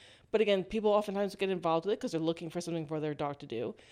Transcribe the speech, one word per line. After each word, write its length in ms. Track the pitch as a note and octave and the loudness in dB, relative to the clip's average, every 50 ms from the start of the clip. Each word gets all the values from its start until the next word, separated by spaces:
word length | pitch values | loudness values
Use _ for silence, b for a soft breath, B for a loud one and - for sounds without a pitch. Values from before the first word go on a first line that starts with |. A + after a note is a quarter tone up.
| B B B B B B | B B B B B B
But 120 | - G#3+ | 2 2
again, 220 | A3 G#3 G3+ F#3+ F3+ | 4 4 4 2 2
people 280 | F#3 - A3+ G#3 G#3+ | 0 -2 0 4 4
oftentimes 440 | G#3 G#3+ G#3 G#3 F#3+ G3 G#3 G3 - | 4 4 4 2 -2 -2 -2 -2 -2
get 140 | - G3 F#3+ | -2 -2 0
involved 380 | F#3+ F3 E3+ E3+ D#3+ E3 E3 G3 | 0 0 2 2 2 2 2 0
with 60 | A3 | -2
it 60 | A3+ | -2
'cause 120 | - B3+ | -2 -2
they're 100 | - D#3+ | -2 0
looking 300 | D#3+ E3 E3 E3 F3 D#3+ | 0 0 -2 -2 -4 -8
for 100 | - F3 | -6 -6
something 240 | E3+ F3 E3 E3 D#3+ | -4 -4 -4 -4 -4
for 140 | D3+ D#3+ D#3 | -4 -4 -4
their 160 | D3+ D3+ D3 | -2 -2 -2
dog 240 | C#3 D3+ C#3+ C#3+ - | -2 -4 -4 -6 -6
to 80 | - C#3+ | -8 -8
do. 260 | A2+ A2+ A#2+ - G#3+ B B B | -4 -4 -4 -4 -6 B B B